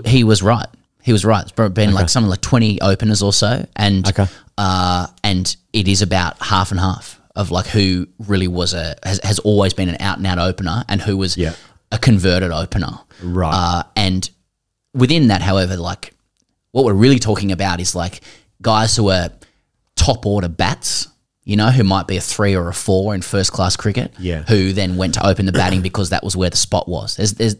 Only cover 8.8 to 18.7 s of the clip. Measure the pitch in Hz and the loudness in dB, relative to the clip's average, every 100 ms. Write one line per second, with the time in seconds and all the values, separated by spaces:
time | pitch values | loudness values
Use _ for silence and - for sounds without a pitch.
8.8 | 80 - - 98 101 104 107 101 95 87 | -6 -8 -6 -4 -2 0 2 2 2 0
9.8 | 92 82 98 - 95 90 92 90 87 101 | -4 -2 -4 -4 -2 -2 -2 -2 -4 -4
10.8 | - 98 107 98 95 90 82 82 - _ | -4 -4 -2 -2 -2 -2 -4 -6 -16 _
11.8 | - 113 - 101 92 90 90 80 90 98 | -8 0 4 4 4 2 0 -4 -4 -4
12.8 | 78 - _ - 87 90 82 92 87 87 | -6 -8 _ -12 -6 -2 0 0 0 -2
13.8 | - - 98 92 - _ _ _ _ _ | -4 -2 -2 -2 -6 _ _ _ _ _
14.8 | _ 123 123 165 127 95 90 95 90 92 | _ 0 2 4 4 2 2 0 0 -4
15.8 | 85 - - _ _ _ _ _ _ 127 | -6 -8 -14 _ _ _ _ _ _ 0
16.8 | 123 98 123 131 110 98 101 92 95 87 | 2 4 6 4 2 -2 -2 -2 -2 -4
17.8 | 90 87 90 - - - _ _ 117 | -4 -4 -6 -8 -20 -20 _ _ 0